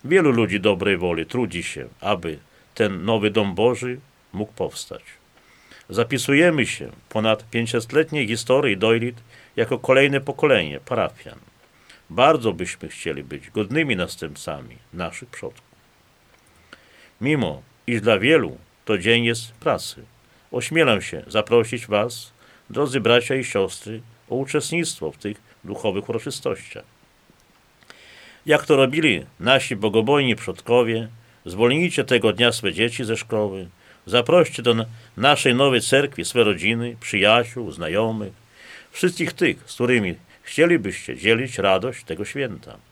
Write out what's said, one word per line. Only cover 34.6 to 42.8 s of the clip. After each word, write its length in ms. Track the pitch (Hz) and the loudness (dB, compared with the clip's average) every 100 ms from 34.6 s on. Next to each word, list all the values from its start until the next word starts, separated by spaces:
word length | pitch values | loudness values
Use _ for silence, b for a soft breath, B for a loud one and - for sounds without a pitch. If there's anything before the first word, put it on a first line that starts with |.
do 120 | 120 | 0
na-, 120 | 113 113 B B - | 0 -2 B B 0
naszej 380 | 131 143 135 | 2 4 2
nowej 260 | 123 139 123 | 2 4 2
cerkwi 440 | - 175 - - | 4 2 2 -6
swe 200 | 85 123 | -2 2
rodziny, 520 | 107 87 95 117 120 117 | 2 2 -2 -2 -4 -10
przyjaciół, 720 | - 104 101 117 117 123 104 | -6 0 4 4 2 -8 -10
znajomych, 600 | 71 80 92 113 110 98 - B B B B B | -8 -4 0 -2 -4 -8 -14 B B B B B
wszystkich 420 | - 180 175 165 | -2 -2 0 -6
tych, 300 | - 165 - - | 0 0 0 -10
z 80 | |
którymi 400 | - 120 123 95 82 _ b | -4 2 2 0 -6 _ b
chcielibyście 720 | - - 170 175 95 - - 64 | -8 2 4 4 0 -8 -12 -2
dzielić 420 | 101 113 127 107 | 0 2 0 -2
radość 460 | 98 95 120 123 | 2 2 0 -8
tego 200 | - 82 | -12 -10
święta. 520 | 101 139 131 87 - 104 | -8 -6 -8 -8 -16 -20